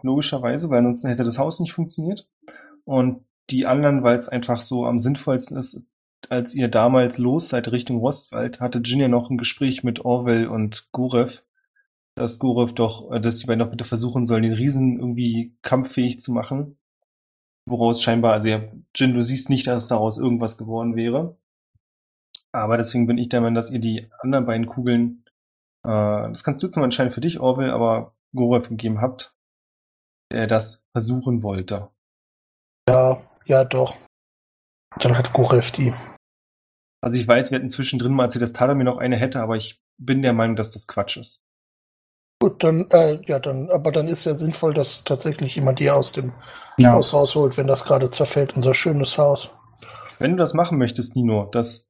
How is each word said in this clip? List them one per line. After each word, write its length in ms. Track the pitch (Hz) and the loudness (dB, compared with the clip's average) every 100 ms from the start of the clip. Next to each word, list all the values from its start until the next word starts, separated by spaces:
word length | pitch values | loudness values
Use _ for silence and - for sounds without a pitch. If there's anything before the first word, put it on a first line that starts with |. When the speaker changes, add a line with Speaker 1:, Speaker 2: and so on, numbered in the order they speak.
Speaker 1:
logischerweise, 680 | 131 139 147 135 123 139 165 | -2 0 0 -2 -2 -2 0
weil 100 | 123 | 4
ansonsten 300 | 123 120 131 | 4 2 -2
hätte 140 | 120 | -2
das 160 | 117 117 | -2 -2
Haus 200 | 147 165 | -2 -4
nicht 140 | 165 | -6
funktioniert. 540 | - 165 - 160 202 - _ - - - - - | -4 -6 -6 -6 -6 -10 _ -20 -20 -20 -20 -4
Und 400 | 135 127 127 - _ - | 0 0 -2 -10 _ -6
die 160 | 131 127 | -2 0
anderen, 380 | 131 147 139 | 2 2 2
weil's 260 | 120 120 - | 4 2 0
einfach 320 | 127 120 117 | -4 -4 -4
so 240 | - 127 120 | -4 -4 -2
am 140 | 120 | 0
sinnvollsten 580 | 117 139 - 127 - 131 | 0 -2 -2 -2 -2 -2
ist, 240 | 131 - - _ _ _ - | -4 -4 -12 _ _ _ -6
als 240 | 127 240 | -4 -2
ihr 140 | 139 120 | -2 0
damals 500 | 110 117 131 123 123 | 4 4 4 4 2
los 320 | 123 151 - | 0 0 0
seid 220 | 123 120 | -2 -2
Richtung 260 | 120 120 120 | -4 -2 -2
Rostwald, 640 | 123 147 - 113 120 - | 0 -2 -4 -6 -6 -6
hatte 200 | 123 120 | -6 -4
Jin 200 | 117 131 | -2 0
ja 80 | 135 | 2
noch 220 | 120 120 | 2 0
ein 80 | 123 | -2
Gespräch 460 | 117 - 135 127 | -4 -2 -2 -2
mit 200 | 123 113 | -4 -4
Orwell 440 | 127 123 123 113 113 | -2 0 2 0 0
und 420 | 110 107 107 - | -2 -4 -6 -10
Gorev, 520 | 123 127 123 120 - _ _ _ _ _ _ _ - | -6 0 0 0 -4 _ _ _ _ _ _ _ -6
dass 240 | 120 - | -4 0
Gorev 340 | 131 123 120 | 0 2 0
doch, 380 | 120 113 - - | 0 -2 -2 -8
äh, 80 | 120 | -4
dass 180 | 113 113 | -2 -2
die 100 | 127 | 0
beiden 120 | 117 | -2
doch 120 | 117 | -2
bitte 140 | 117 120 | -4 -6
versuchen 400 | 117 120 127 120 | -4 -4 -2 0
sollen, 180 | 113 | 2
den 100 | 113 | 0
Riesen 460 | 110 135 135 131 120 | 0 0 2 0 0
irgendwie 580 | 123 120 120 113 117 - | -4 -2 -2 -2 -6 -10
kampffähig 580 | - 127 131 - 123 123 | -2 -2 0 -2 -2 -2
zu 140 | - | -4
machen. 440 | 117 110 139 147 - _ _ _ _ _ _ _ _ - | -4 -4 -6 -8 -12 _ _ _ _ _ _ _ _ -8
Woraus 380 | 120 117 120 | 0 2 2
scheinbar, 300 | - 117 117 | 0 2 4
also 160 | 110 110 | 2 2
ja, 120 | 107 107 - - - | -2 -4 -14 -12 0
Jin, 180 | 131 | 2
du 100 | 120 | 2
siehst 260 | 117 131 - | 0 -2 0
nicht, 160 | 135 131 | 0 0
dass 220 | 123 117 | 0 2
daraus 300 | 113 110 110 | 2 0 0
irgendwas 400 | 127 120 113 - | -2 0 -2 -4
geworden 380 | 113 113 117 113 | -6 -6 -4 -2
wäre. 420 | 117 131 170 - _ _ _ _ _ _ _ _ _ - _ | -2 -2 -4 -10 _ _ _ _ _ _ _ _ _ -20 _
Aber 260 | - 107 117 | -6 0 0
deswegen 300 | 113 123 117 | 0 0 2
bin 100 | 120 | 0
ich 120 | 120 | 0
der 120 | 120 | 0
Meinung, 140 | 117 117 | 0 0
dass 160 | 117 | -2
ihr 80 | 127 | -4
die 300 | 113 110 - - | -2 -4 -8 -8
anderen 260 | 127 139 120 | -2 0 0
beiden 200 | 113 117 | -2 -2
Kugeln, 580 | 131 123 120 120 120 _ _ _ _ _ _ 113 | -2 2 2 2 -2 _ _ _ _ _ _ -2
äh, 20 | 107 104 104 110 | 0 2 0 -4
das 160 | 113 | -6
kannst 200 | - 147 | -6 -4
du 40 | 185 | -4
zum 160 | 165 | 0
entscheiden 300 | 131 120 123 | 0 0 -2
für 80 | 120 | -2
dich, 180 | 165 - | -4 0
Orwell, 300 | 127 127 131 | 0 0 0
aber 460 | 117 117 110 - _ _ 127 | 0 2 0 -4 _ _ -2
Gorev 320 | 120 120 120 | 2 2 0
gegeben 320 | 110 113 107 | -6 -4 -2
habt, 360 | 127 127 - _ _ _ _ _ _ _ _ _ _ | -4 -4 -14 _ _ _ _ _ _ _ _ _ _
der 140 | 117 110 | -4 0
das 360 | 110 107 - _ | 0 0 -6 _
versuchen 520 | 120 110 127 127 120 | -4 -2 -2 0 -2
wollte. 460 | 104 95 92 101 98 _ _ _ _ _ _ _ _ _ - | -2 -6 -6 -8 -10 _ _ _ _ _ _ _ _ _ 2
Speaker 2:
Ja, 320 | 127 131 127 - _ - | 4 4 0 -6 _ 2
ja, 180 | 135 127 | 2 2
doch. 300 | 131 127 - - _ _ _ _ _ _ _ _ - | 0 -2 -4 -20 _ _ _ _ _ _ _ _ -2
Dann 180 | 127 120 | 2 2
hat 160 | 127 | 2
Gorev 380 | - 120 127 - | 2 4 4 2
die. 220 | - 127 - - - _ _ _ _ _ _ _ _ | -2 -2 -2 -10 -20 _ _ _ _ _ _ _ _
Speaker 1:
Also 180 | 120 123 | -4 -2
ich 80 | 113 | 4
weiß, 240 | 120 131 | 2 2
wir 60 | 131 | -2
hatten 120 | 131 | -4
zwischendrin 440 | - 127 127 120 | -4 -4 -2 0
mal 100 | 135 | 2
erzählt, 180 | 123 120 | 2 0
dass 120 | 120 | -2
Tadamir 320 | - 127 139 123 | 2 2 4 0
noch 120 | 123 | 0
eine 200 | 123 113 | -2 0
hätte, 240 | 131 131 | 0 -2
aber 160 | 110 113 | -4 -4
ich 240 | - - _ - | -6 -14 _ -10
bin 240 | 127 135 | -2 0
der 100 | 131 | 2
Meinung, 220 | 117 113 113 | 2 2 0
dass 160 | 104 | -2
das 160 | 104 - | -4 -6
Quatsch 300 | - 101 - | -4 -6 -6
ist. 260 | - - _ _ _ _ _ _ _ _ _ _ | -8 -10 _ _ _ _ _ _ _ _ _ _
Speaker 2:
Gut, 220 | - 185 | 0 2
dann, 240 | 165 160 190 | 2 2 6
äh, 300 | 170 160 156 185 | 6 6 2 -4
ja, 120 | 139 | -4
dann, 300 | 143 131 160 | -4 -6 -2
aber 220 | 180 147 | 0 0
dann 160 | 156 156 | 0 -2
ist 160 | 165 | -4
ja 100 | 165 | -4
sinnvoll, 400 | 143 156 - 160 | -2 -2 -2 0
dass 300 | 151 135 - | 0 -2 -6
tatsächlich 520 | - 131 - 147 135 - | -4 -2 -2 -4 -4 0
jemand 240 | 135 131 | 0 2
die 120 | 139 | 2
aus 220 | 139 127 | 2 2
dem 200 | - 127 - - - - - | -2 -8 -10 -18 -20 -4 6
Speaker 3:
Ja. 160 | 123 | 8
Speaker 2:
Haus 200 | 117 - | 8 4
rausholt, 440 | 147 143 151 139 123 | 2 2 2 0 0
wenn 100 | 135 | 0
das 160 | 135 | 0
gerade 260 | - 139 127 | 2 2 2
zerfällt, 460 | - 151 147 139 - | -2 -2 0 0 0
unser 180 | 123 | 2
schönes 440 | 131 170 147 139 - | 2 2 0 0 2
Haus. 320 | 147 139 - - _ _ - - - - | 2 2 -4 -20 _ _ -20 -20 -20 -4
Speaker 1:
Wenn 140 | - | 0
du 60 | 180 | 2
das 180 | 165 160 | 2 2
machen 240 | 175 156 | 2 2
möchtest, 360 | 120 117 120 131 | 0 0 -4 0
Nino, 300 | 117 107 101 | 2 2 0
das 380 | 120 117 - - | -2 0 -2 -6